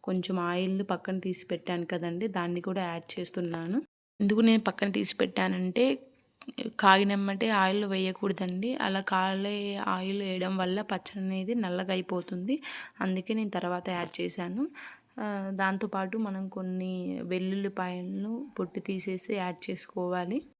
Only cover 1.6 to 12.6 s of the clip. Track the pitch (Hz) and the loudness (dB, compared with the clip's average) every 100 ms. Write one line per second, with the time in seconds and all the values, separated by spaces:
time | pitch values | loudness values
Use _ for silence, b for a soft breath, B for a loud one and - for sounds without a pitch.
1.6 | - 175 170 180 170 170 220 190 175 175 | -2 -2 -2 -2 -2 -2 -2 0 0 -2
2.6 | 175 185 180 170 165 - 175 - 175 165 | -2 -2 -2 -4 -6 -8 -6 -4 -2 -2
3.6 | 165 226 - _ _ _ 202 214 226 226 | -2 -2 -2 _ _ _ 4 6 8 6
4.6 | 220 - 202 196 190 - 190 - 185 185 | 4 0 0 2 0 2 2 4 2 2
5.6 | 185 180 262 277 - _ _ _ - - | 0 4 4 4 -4 _ _ _ -14 -8
6.6 | - - 202 190 202 202 196 196 220 208 | -8 4 8 8 8 4 2 2 4 6
7.6 | 190 202 202 190 190 185 202 185 185 180 | 6 4 2 2 0 0 -2 0 -2 -2
8.6 | 226 254 202 190 196 190 190 190 202 208 | -2 0 0 0 2 2 2 0 -2 -2
9.6 | 202 202 202 185 190 202 196 185 185 190 | -2 -2 -2 0 0 -2 -2 -2 0 0
10.6 | 185 190 208 185 - 202 190 190 185 240 | 0 0 -2 -4 -6 -6 -2 -2 0 0
11.6 | 190 180 190 185 180 185 175 180 196 294 | 0 -2 0 -2 0 -4 -2 -6 -2 -2